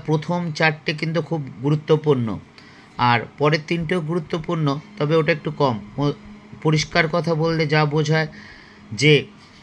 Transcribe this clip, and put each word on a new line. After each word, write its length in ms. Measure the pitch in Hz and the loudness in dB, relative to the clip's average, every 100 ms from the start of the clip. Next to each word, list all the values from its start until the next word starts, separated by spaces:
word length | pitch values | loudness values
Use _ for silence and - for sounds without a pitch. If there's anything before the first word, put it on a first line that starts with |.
| 151 | -2
প্রথম 320 | 156 151 175 175 | -4 -2 -4 -4
চারটে 380 | 151 160 151 - 151 | 0 0 0 -4 -6
কিন্তু 200 | 160 165 160 | -4 -4 -4
খুব 120 | 165 135 127 | -6 -8 -6
গুরুত্বপূর্ণ, 640 | 135 151 - 156 151 135 117 87 - - - - - - | -2 0 2 2 2 0 0 -6 -10 -20 -20 -20 -14 0
আর 200 | 123 120 - - | 2 2 0 -2
পরের 260 | 147 160 151 | 0 0 -2
তিনটেও 320 | 170 160 185 156 | -4 -2 -4 -2
গুরুত্বপূর্ণ, 580 | 175 156 180 160 170 151 139 - - | -4 -4 -6 -4 -2 0 -2 -6 -4
তবে 180 | 147 160 | 0 2
ওটা 160 | 156 | 2
একটু 180 | 160 160 147 | 0 -2 0
কম। 160 | 143 117 - - | 0 0 -6 -4
ও, 40 | 143 - - - - - | -2 -2 -8 -20 -20 -6
পরিষ্কার 420 | 156 156 - 175 165 | 0 0 0 0 0
কথা 240 | 170 165 | 0 0
বললে 300 | 160 165 165 156 | 0 0 0 2
যা 140 | 156 | 2
বোঝায় 440 | 151 147 151 160 156 - - - - - - | 2 2 2 0 0 -6 -20 -20 -20 -20 -12
যে 220 | 107 147 143 127 - - - | 0 4 4 2 -10 -20 -18